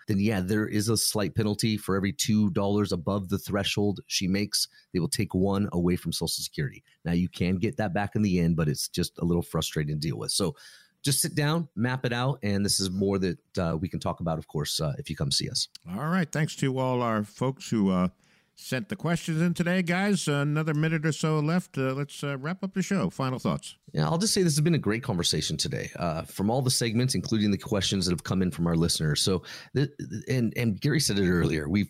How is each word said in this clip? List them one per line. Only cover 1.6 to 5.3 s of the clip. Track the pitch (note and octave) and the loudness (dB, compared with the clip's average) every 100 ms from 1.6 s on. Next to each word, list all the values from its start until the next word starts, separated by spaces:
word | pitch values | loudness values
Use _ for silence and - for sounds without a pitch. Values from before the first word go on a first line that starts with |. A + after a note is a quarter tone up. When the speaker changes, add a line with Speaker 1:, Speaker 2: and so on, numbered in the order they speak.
| A2+ G#2+ | 0 0
Speaker 1:
for | - F#2+ | 0 0
every | G2 | 0
two | - - G#2+ G#2 | 0 2 4 4
dollars | G2 G2+ G#2 G2 | 2 2 2 0
above | F2+ E2 G2+ F#2 | 0 0 -2 0
the | G2 | -4
threshold | - G2 G2 - G#2 F#3 - | 0 -2 0 0 0 -2 -4
she | - F#2 | -2 0
makes. | G2 G#2 - - - _ | 0 0 -2 -4 -8 _
They | F#2 | -2
will | E2 | -2
take | - G2+ | -2 0